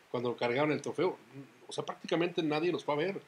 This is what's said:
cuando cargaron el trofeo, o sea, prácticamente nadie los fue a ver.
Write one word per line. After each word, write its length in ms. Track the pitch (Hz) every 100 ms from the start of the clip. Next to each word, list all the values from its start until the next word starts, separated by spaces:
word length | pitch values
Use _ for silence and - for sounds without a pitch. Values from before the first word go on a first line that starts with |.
| -
cuando 260 | 123 120 117
cargaron 360 | 123 123 151
el 100 | 139
trofeo, 340 | 127 117 175 139 - 135 135 - -
o 60 |
sea, 140 | - 147
prácticamente 560 | - - 165 180 175
nadie 300 | 160 151 175
los 120 | 160
fue 100 | -
a 40 | 147
ver. 240 | 175 190